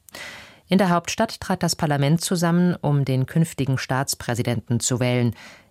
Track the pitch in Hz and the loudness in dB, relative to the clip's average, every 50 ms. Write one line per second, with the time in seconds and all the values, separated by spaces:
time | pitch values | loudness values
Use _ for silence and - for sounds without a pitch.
0 | _ - - - - - - - - - - - _ - 180 190 202 180 175 170 | _ -20 -18 -16 -16 -16 -16 -18 -20 -20 -20 -20 _ 0 2 4 4 4 2 2
1 | 170 - - - 226 226 - - - - 190 - - 165 - - 175 151 147 139 | 0 -2 -2 -2 -2 -2 -4 -6 -6 -4 -2 -2 -2 -2 -2 0 0 0 2 2
2 | 139 139 160 170 - - 196 170 175 170 170 175 180 180 175 - - 147 143 143 | 2 2 2 2 0 -2 -2 0 2 2 2 2 2 2 0 0 0 0 2 2
3 | 135 131 131 127 131 - - 165 165 - - - 135 131 131 127 - - 135 127 | 2 2 0 0 0 0 0 0 0 0 0 -2 -2 0 0 -2 -2 -2 -2 -2
4 | 143 - - - - - 120 113 123 120 120 113 - - 120 113 - - 131 120 | -2 -2 -4 -6 -4 -4 -2 -2 -2 -2 -2 -2 -2 -2 -2 -2 0 0 0 0
5 | 127 123 123 123 120 120 113 - - - - - - _ | 2 2 2 2 2 0 0 -4 -10 -20 -20 -20 -20 _